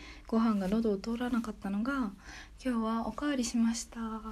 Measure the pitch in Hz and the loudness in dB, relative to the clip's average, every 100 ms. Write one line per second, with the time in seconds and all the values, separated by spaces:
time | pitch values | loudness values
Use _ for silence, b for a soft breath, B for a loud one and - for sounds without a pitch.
0 | B B - 226 226 208 185 220 226 196 | B B 0 4 4 4 2 2 4 2
1 | 226 240 247 240 226 208 196 202 233 277 | -2 -2 0 0 -2 -4 -4 0 0 0
2 | 214 - B B B - 262 233 220 226 | -2 -4 B B B -6 -2 0 2 0
3 | 226 220 294 269 233 240 226 226 - 233 | -2 -2 0 0 2 4 4 2 -6 -8
4 | 226 220 220 | -6 -6 -8